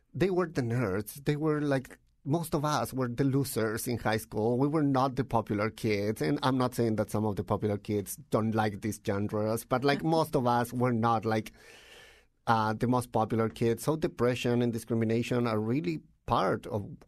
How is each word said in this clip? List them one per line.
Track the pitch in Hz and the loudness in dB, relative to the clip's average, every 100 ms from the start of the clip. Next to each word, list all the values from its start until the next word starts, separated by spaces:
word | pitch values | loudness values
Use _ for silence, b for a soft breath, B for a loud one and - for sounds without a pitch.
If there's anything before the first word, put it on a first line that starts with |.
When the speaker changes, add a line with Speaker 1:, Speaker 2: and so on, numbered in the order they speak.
| B | B
Speaker 1:
they | - 180 | -2 0
were | 180 175 | 0 -2
the | 156 | -2
nerds. | 120 120 110 95 107 - | -2 0 0 -2 -4 -6
They | 139 147 | -2 0
were, | 156 151 | 0 0
like, | 147 135 - - _ _ - | 0 0 -2 -12 _ _ -2
most | 165 160 160 | -2 0 -2
of | 151 | 0
us | 147 113 | 0 -2
were | 127 123 | -2 -2
the | 120 | 0
losers | 135 135 139 - 110 113 - | 2 2 0 0 -2 -2 -2
in | 117 | -2
high | 113 110 | 0 -2
school. | - 110 110 123 | -2 -2 0 2
We | 143 | 2
were | 160 | 2
not | 143 135 135 131 | 2 2 2 0
the | |
popular | 123 120 107 104 110 | -2 0 0 0 -2
kids. | - 113 101 104 113 | -2 0 0 0 -2
And | 151 143 | 0 0
I'm | 143 131 | 0 2
not | 127 | 0
saying | 123 117 110 | 0 0 0
that | 107 | 0
some | 107 | 0
of | 107 98 | 0 -2
the | |
popular | 95 101 107 101 | -2 0 0 -2
kids | 104 104 95 - - | -2 -4 -4 -10 -2
don't | 123 110 110 | 0 2 2
like | 110 98 | 0 -2
these | 110 98 - | -4 -4 -4
genres, | 101 101 107 107 113 | -2 -2 0 0 -2
but, | - 127 | 0 0
like, | 139 143 | 2 2
Speaker 2:
Mm-hmm. | 160 | 2
Speaker 1:
most | 160 156 151 | 2 2 2
of | 120 | 2
us | 120 120 | 2 0
were | 127 127 | 0 0
not, | 117 113 113 | 2 2 2
like, | 113 110 110 - B B B B B B B _ - | 0 -2 -4 -10 B B B B B B B _ 0
uh, | 113 107 | 2 2
the | 110 120 | 0 0
most | 123 120 | 0 0
popular | 117 110 113 110 | 0 0 2 0
kids. | - 117 113 | 0 0 0
So | - 160 | 0 0
depression | - - 120 123 127 120 | -2 0 0 2 0 2
and | 120 | 2
discrimination | 113 - 113 110 113 120 123 120 | -2 -2 0 2 0 0 0 0
are | 107 | 0
really | 110 131 170 156 - _ - | 0 -2 -2 -6 -8 _ -2
part | 120 185 127 - | 0 2 -2 -4
of | 107 110 131 | -6 -6 -12